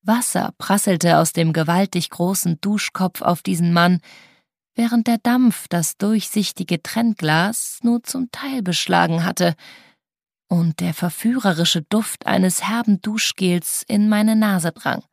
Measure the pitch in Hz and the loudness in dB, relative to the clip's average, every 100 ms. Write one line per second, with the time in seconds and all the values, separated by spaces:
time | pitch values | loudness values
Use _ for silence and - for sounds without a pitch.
0 | - 240 240 - - - - 202 - 175 | 0 0 0 -4 -4 -8 -2 0 2 2
1 | 170 160 165 - 160 160 156 175 196 180 | 4 4 4 0 0 2 0 0 0 -2
2 | 156 - 175 190 175 160 202 208 - - | -6 -4 -2 0 -2 -2 -2 -2 -4 -4
3 | 185 - - 170 - 175 175 170 175 180 | -4 0 0 0 -2 0 2 4 4 2
4 | - - - _ _ _ _ - 233 233 | -2 -20 -20 _ _ _ _ -4 0 0
5 | 226 233 240 247 247 - - 170 160 - | 2 0 2 4 4 2 -4 -2 -2 -2
6 | 202 220 - 214 185 - 180 170 - 240 | 0 0 0 -2 -2 -6 -4 -4 -2 0
7 | 233 214 156 156 190 233 - - 233 240 | 0 0 2 2 2 -2 -8 -2 0 0
8 | - 262 254 - 277 262 185 165 - 175 | -2 -6 -6 -8 -6 -4 -2 -2 2 2
9 | 170 165 175 180 175 156 - - _ _ | 2 0 -2 0 0 -2 -12 -20 _ _
10 | _ _ _ _ _ 175 170 156 175 156 | _ _ _ _ _ 0 0 -2 -4 -4
11 | 175 - 226 254 202 165 170 175 147 214 | -6 -2 -2 0 0 0 0 -2 0 -2
12 | 220 - - 190 185 - 196 226 226 190 | -2 -8 -2 2 2 0 -2 -2 2 0
13 | 214 214 - - 185 175 - - - 208 | 0 -4 -4 -2 0 0 -2 -8 -2 0
14 | 214 208 214 220 214 190 165 - - 208 | 2 2 2 2 2 0 -2 -4 -4 -4
15 | - | -6